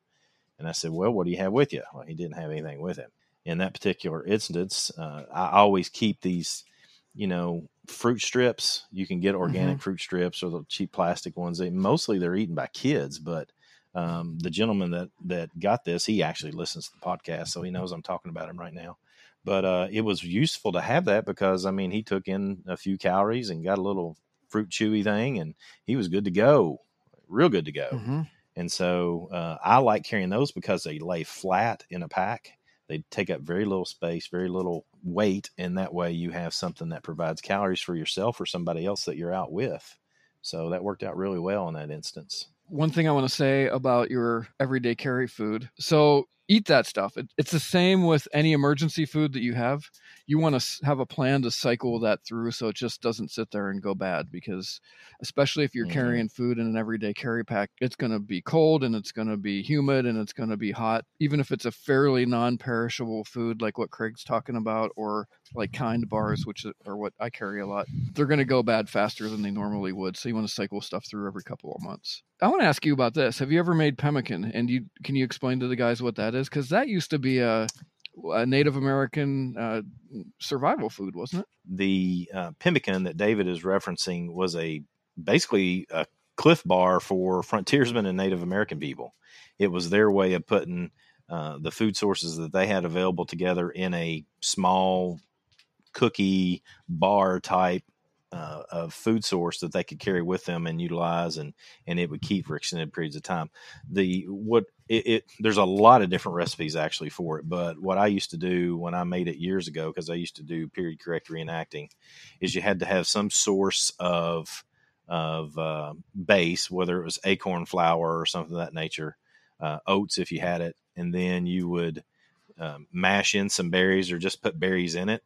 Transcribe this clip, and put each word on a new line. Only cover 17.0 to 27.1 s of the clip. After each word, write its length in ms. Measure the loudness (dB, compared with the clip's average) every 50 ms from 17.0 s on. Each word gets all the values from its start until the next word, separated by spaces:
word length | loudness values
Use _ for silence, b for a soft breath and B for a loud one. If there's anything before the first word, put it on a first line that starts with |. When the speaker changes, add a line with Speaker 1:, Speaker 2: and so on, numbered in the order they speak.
| -6
Speaker 1:
podcast, 440 | -6 -6 -6 -6 -8 -8 -8 -8 -8
so 120 | -8 -8
he 100 | -8 -6
knows 200 | -6 -6 -6 -6
I'm 100 | -8 -10
talking 280 | -8 -8 -8 -8 -8 -10
about 200 | -10 -10 -10 -12
him 80 | -12 -14
right 160 | -14 -14 -14
now. 240 | -14 -14 -16 -18 -20 b b b b b b b b _
But, 180 | 0 2 2 4
uh, 240 | 4 2 2 2 0
it 120 | 0 0
was 200 | 0 2 0 -2
useful 520 | -2 -2 0 2 2 2 0 -2 -2 -2 0
to 80 | 0
have 240 | 0 2 2 2 4
that 200 | 4 2 2 2
because, 400 | 0 -2 0 2 2 2 2 2
I 60 | 0
mean, 200 | 0 0 -2 -2
he 120 | -2 -4 -2
took 240 | -2 -2 -2 -2 -2
in 360 | -4 -2 -2 -4 -4 -6 -8 -8
a 80 | -10
few 220 | -6 -4 -4 -4 0
calories 520 | 0 2 2 4 4 2 0 -2 -4 -4
and 140 | -6 -4 0
got 140 | 0 0 2
a 40 |
little 360 | 0 0 -2 -2 -4 -6 -8 -12 _ _ _ _ _ _
fruit 180 | -4 -4 -2 -2
chewy 360 | -2 -2 0 2 2 2 2
thing, 340 | 2 2 2 0 0 -2 -2
and 160 | -4 -6 -8 B B B B B B
he 100 | -2 -2
was 140 | 0 0 0
good 160 | 0 0 0
to 60 | 2
go, 500 | 2 6 6 8 8 8 6 4 2 -4 -10 _ _ _ _ _